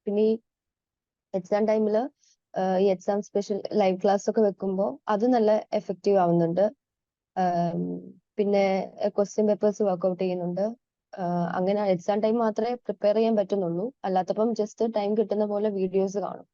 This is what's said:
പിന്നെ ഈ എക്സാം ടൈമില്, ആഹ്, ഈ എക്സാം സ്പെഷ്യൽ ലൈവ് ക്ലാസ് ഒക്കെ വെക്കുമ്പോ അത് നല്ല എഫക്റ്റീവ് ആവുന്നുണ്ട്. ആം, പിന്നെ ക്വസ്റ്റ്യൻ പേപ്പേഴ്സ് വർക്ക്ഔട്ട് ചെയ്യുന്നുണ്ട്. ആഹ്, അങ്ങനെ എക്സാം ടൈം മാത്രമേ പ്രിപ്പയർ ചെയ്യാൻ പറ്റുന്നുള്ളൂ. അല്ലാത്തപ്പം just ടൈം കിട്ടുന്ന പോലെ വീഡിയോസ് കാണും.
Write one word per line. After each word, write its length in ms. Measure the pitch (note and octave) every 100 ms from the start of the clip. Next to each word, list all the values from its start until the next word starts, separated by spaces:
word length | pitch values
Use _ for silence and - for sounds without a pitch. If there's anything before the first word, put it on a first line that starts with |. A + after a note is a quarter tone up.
പിന്നെ 220 | - G3+
ഈ 120 | G#3+ A3+ _ _ _ _ _ _ _ _ _
എക്സാം 280 | G3 F#3 G#3
ടൈമില്, 380 | G#3+ A3 G#3+ G#3+ C4+ _ _ _ _
ആഹ്, 240 | - F#3 F#3
ഈ 80 | G3
എക്സാം 300 | F#3 G3 G3+
സ്പെഷ്യൽ 380 | G#3 G3+ G3+ G3+ -
ലൈവ് 240 | G#3+ F#3+ F#3
ക്ലാസ് 280 | G3+ G3 -
ഒക്കെ 160 | G#3
വെക്കുമ്പോ 440 | G#3 F#3 G3 F#3+ G#3+ C4+ -
അത് 180 | G#3 A#3+
നല്ല 240 | B3 G#3 G#3+ -
എഫക്റ്റീവ് 460 | G#3 - F3+ - G3
ആവുന്നുണ്ട്. 460 | F3 E3+ E3+ F3 G#3 C#4 _ _ _ _ _ -
ആം, 440 | F#3 F3 E3+ F3 F3 F3+ F#3 - _
പിന്നെ 320 | - G3+ G3+ G3 F#3+ - - G3+
ക്വസ്റ്റ്യൻ 380 | G3+ G3+ - G#3+
പേപ്പേഴ്സ് 360 | G3+ G#3+ G3+
വർക്ക്ഔട്ട് 380 | G#3 F3+ F#3+ F3+
ചെയ്യുന്നുണ്ട്. 440 | F#3 F3+ F3 F3+ G#3 A#3+ _ _ _
ആഹ്, 360 | - F3 F3 F3
അങ്ങനെ 280 | - F#3 G#3 G3+
എക്സാം 300 | F#3 - G#3
ടൈം 160 | A3 A#3
മാത്രമേ 360 | A3+ G#3 A3 B3
പ്രിപ്പയർ 380 | - G3 G3+
ചെയ്യാൻ 200 | G#3 A3+ A3
പറ്റുന്നുള്ളൂ. 500 | F#3+ G3+ F3 E3+ A3+ -
അല്ലാത്തപ്പം 440 | G3 F#3 F3 F#3+ A3+
just 280 | G#3+ G#3+ - A3+
ടൈം 180 | A3 G3+
കിട്ടുന്ന 320 | G#3+ G3+ G#3 G#3
പോലെ 240 | G3+ G#3+
വീഡിയോസ് 480 | G3 F#3 F#3+ G3 G3
കാണും. 280 | F#3 - -